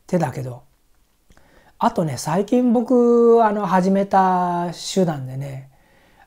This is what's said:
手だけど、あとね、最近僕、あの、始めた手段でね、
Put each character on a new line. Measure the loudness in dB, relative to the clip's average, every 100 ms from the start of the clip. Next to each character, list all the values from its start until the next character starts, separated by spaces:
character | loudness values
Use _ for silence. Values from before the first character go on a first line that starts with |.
| -6
手 | -4
だ | -4
け | -6
ど、 | -12 -14 _ _ _ _ _ _ _ _ _ _ _ -4
あ | -4
と | -2 -4
ね、 | -6
最 | -4 -4 0
近 | 0 2
僕、 | 0 2 2 4 4 6 4
あ | 4
の、 | 0 0
始 | 0 2
め | 0 2
た | 2 2 2 0 -2 -6 -8 -6
手 | -2
段 | 0 -2 -8
で | -10
ね、 | -12 -14 -18 _ _ _ _ _